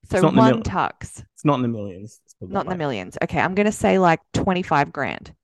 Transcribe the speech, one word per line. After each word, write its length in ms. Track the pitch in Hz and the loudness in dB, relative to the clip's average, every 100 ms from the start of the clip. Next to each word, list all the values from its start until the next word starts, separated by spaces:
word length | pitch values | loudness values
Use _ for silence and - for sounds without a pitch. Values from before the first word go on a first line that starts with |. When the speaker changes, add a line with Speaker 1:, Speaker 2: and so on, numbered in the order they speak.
Speaker 1:
it's 80 | - | -2
Speaker 2:
So 80 | 185 | 2
Speaker 1:
not 80 | 160 | 4
in 40 | |
the 60 | 135 | 6
Speaker 2:
one 80 | 127 | 6
Speaker 1:
mil-, 80 | 127 | 4
Speaker 2:
tux. 640 | - 185 - - - - - | -2 -4 -4 -6 -18 -18 -20
Speaker 1:
it's 100 | - | -2
not 120 | 151 135 | 0 0
in 60 | |
the 60 | 123 | -2
millions. 520 | 110 101 90 107 - | -4 -8 -12 -18 -20
Let's 100 | _ | _
put 120 | _ 92 | _ -6
it 20 | |
Speaker 2:
Not 140 | 196 180 | -6 -4
Speaker 1:
that 60 | |
Speaker 2:
in 60 | 180 | -4
the 40 | |
Speaker 1:
way. 40 | 147 | -4
Speaker 2:
millions. 280 | 110 90 - | -4 -8 -6
Okay, 180 | 170 160 | -4 0
I'm 140 | 165 | 0
gonna 180 | 190 208 | 0 0
say, 260 | 214 - 190 | 0 2 4
like, 220 | 180 160 _ | 4 2 _
twenty-five 600 | - - 180 180 151 151 | -2 0 -2 0 0 0
grand. 400 | 151 120 - - _ | -2 -6 -6 -14 _